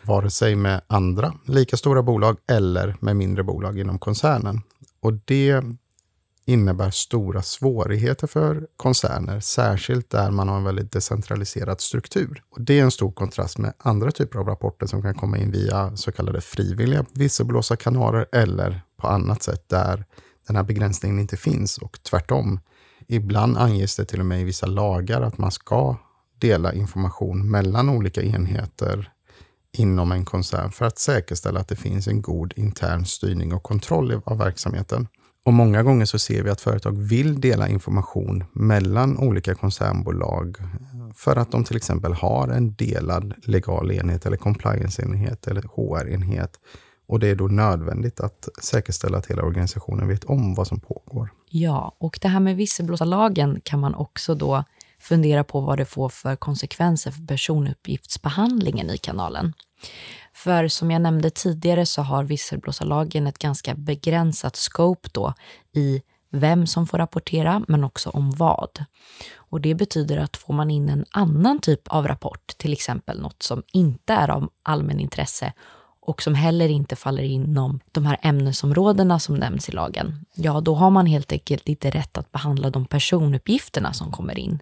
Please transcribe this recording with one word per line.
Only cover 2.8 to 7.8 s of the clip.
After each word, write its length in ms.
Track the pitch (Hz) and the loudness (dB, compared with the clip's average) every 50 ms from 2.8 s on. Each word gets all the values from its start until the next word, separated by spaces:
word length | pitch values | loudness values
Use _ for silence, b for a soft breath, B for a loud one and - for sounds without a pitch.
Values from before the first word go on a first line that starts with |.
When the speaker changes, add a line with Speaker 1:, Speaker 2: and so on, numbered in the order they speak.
| 95 98 98 - | 0 -2 -4 -2
Speaker 1:
med 160 | - 104 104 | 0 0 2
mindre 260 | 101 95 92 95 98 95 | 2 2 0 0 0 0
bolag 340 | 95 92 92 98 95 104 98 | -2 -2 -4 -4 -4 -4 -4
inom 200 | 98 95 95 95 | -4 -4 -4 -4
koncernen. 640 | - 107 107 - - 156 143 117 104 101 104 113 - _ _ _ - - _ _ | -2 -2 0 2 2 2 2 2 0 -2 -4 -4 -6 _ _ _ -20 -20 _ _
Och 120 | - 113 | -2 -2
det 500 | 110 104 - - 135 135 135 139 139 135 131 120 117 120 _ _ _ _ _ _ _ _ _ _ _ _ _ | -2 -2 0 0 2 4 4 4 4 2 0 -4 -8 -14 _ _ _ _ _ _ _ _ _ _ _ _ _
innebär 440 | - 127 117 101 98 90 92 95 95 | 2 4 6 6 4 2 2 0 -2
stora 520 | 95 - - - - 117 101 92 92 95 | -2 -4 -2 -2 -2 -2 -2 -2 -4 -4
svårigheter 840 | 95 - - - 131 135 123 110 | -4 -6 -4 -2 0 0 0 0